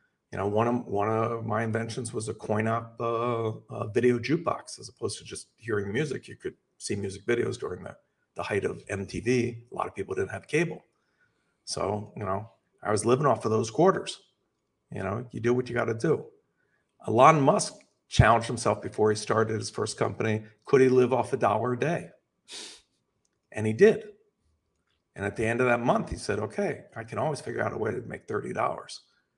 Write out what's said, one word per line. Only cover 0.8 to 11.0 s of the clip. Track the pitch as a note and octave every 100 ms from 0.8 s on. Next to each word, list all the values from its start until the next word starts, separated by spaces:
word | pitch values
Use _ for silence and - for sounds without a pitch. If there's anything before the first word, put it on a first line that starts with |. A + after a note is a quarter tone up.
| A#2+
one | G2+ G#2
of | A2 A2+ A#2 A2+
my | A2
inventions | A2+ A2 A2+ A2+ A2+
was | A2+ G#2+
a |
coin-op, | A2+ - G#2+ A2 A2+ A2+ -
uh, | A#2+ A#2 A#2+ A#2 A2+ A2+ -
uh, | A#2 G#2+
video | A#2 B2 A#2+
jukebox. | A2+ E3 E3 - - -
As | -
opposed | - A2 -
to |
just | - - - _
hearing | A2 G#2 G2+
music, | G#2+ D3+ - -
you | -
could | - - _ _
see | - G2+
music | G2 F#2 -
videos | A#2+ - -
during | - F#2
the, | - - _ _ _ -
the |
height | F2 G#2 F2
of | - -
M | G2 F#2+
T | F#2+
V. | G2+ B2+ A#2+ A#2 -
A | -
lot | F2
of | -
people | F#2+ F#2+
didn't | G2
have | G2 -
cable. | D3+ E3+ E2 _ _